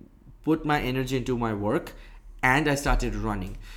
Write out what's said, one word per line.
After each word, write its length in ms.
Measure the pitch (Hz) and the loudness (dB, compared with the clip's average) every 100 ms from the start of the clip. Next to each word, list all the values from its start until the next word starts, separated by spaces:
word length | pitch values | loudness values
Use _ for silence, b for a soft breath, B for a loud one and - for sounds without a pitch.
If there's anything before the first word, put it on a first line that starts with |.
| - - - - 151 | -20 -20 -20 -6 0
put 180 | 156 147 | 0 2
my 140 | 147 | 0
energy 380 | 127 131 127 131 | 2 0 0 0
into 200 | 120 120 | 0 0
my 160 | 117 | 0
work 400 | 101 101 151 - - b b b - | 0 2 0 -2 -14 b b b 0
and 280 | 127 135 151 | 4 4 4
I 60 | 139 | 2
started 400 | 143 120 120 104 | 2 2 2 -2
running. 420 | 110 104 92 98 B | -2 -2 -4 -10 B